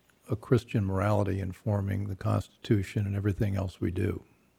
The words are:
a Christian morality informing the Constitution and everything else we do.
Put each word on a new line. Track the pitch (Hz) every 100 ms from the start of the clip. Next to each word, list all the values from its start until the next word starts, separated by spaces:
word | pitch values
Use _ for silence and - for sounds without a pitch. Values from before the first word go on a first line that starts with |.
| _ _ -
a | 117
Christian | - 120 - 117 95
morality | 95 101 104 98 95
informing | 92 92 - 104 98 98 101
the | 95
Constitution | 110 104 - _ - 107 95 110 98
and | 101
everything | 101 92 107 98
else | 95 -
we | 98
do. | 95 98 95 - _ _